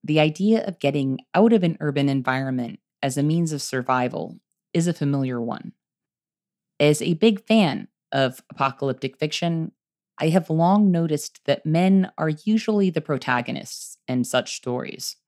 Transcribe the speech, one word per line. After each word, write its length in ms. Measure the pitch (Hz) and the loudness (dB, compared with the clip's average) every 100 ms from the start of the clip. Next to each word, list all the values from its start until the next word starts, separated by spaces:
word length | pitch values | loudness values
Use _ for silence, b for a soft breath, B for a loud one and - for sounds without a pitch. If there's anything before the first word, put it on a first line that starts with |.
the 160 | - 156 | 2 2
idea 420 | 156 156 202 220 196 | 2 2 2 2 0
of 140 | 175 | -2
getting 400 | 139 143 135 131 _ | -2 0 -2 -4 _
out 200 | 170 226 | 2 4
of 80 | 220 | 4
an 160 | 175 156 | 2 0
urban 300 | 151 139 139 | -4 -2 0
environment 680 | 135 127 131 135 127 117 107 _ _ | 0 -2 -2 -2 -4 -6 -12 _ _
as 140 | 139 135 | -4 -2
a 60 | |
means 320 | 147 165 165 | 0 0 -2
of 80 | 147 | -4
survival 760 | - 131 127 127 123 - 82 - _ _ _ | -6 -6 -2 0 -2 -4 -10 -14 _ _ _
is 120 | 170 170 | -2 -2
a 60 | |
familiar 480 | 165 143 143 131 123 | -2 -2 -2 -2 -4
one. 320 | 117 - - _ _ _ _ _ _ _ _ _ _ _ | -6 -8 -12 _ _ _ _ _ _ _ _ _ _ _
As 220 | 147 151 | 4 4
a 140 | - | 0
big 280 | 160 226 196 _ | 2 2 2 _
fan 420 | 220 175 - - _ _ | 2 4 -2 -10 _ _
of 300 | 139 131 127 _ | 0 0 -2 _
apocalyptic 680 | - 135 - 139 131 131 _ | -4 -4 -2 -4 -4 -8 _
fiction, 560 | 151 - 170 165 160 _ _ _ _ - | -4 -2 -2 -2 -4 _ _ _ _ -4
I 100 | 160 | 2
have 220 | 180 165 | 2 2
long 400 | 160 170 208 202 | 2 4 6 4
noticed 500 | 170 165 147 - _ _ | 4 0 -2 -6 _ _
that 180 | - | -8
men 480 | 156 160 185 190 185 - | 0 2 4 4 2 -4
are 100 | 156 | -4
usually 600 | 151 - 220 220 208 190 | -4 -2 -2 0 0 0
the 100 | 165 | -2
protagonists 960 | 156 135 - 123 123 - - - - - - | -4 -4 0 -2 -2 -8 -10 -16 -18 -16 -6
in 180 | 127 | -4
such 320 | 120 131 - - | 0 -2 -2 -8
stories. 600 | 127 123 - - - - | -6 -6 -8 -12 -14 -16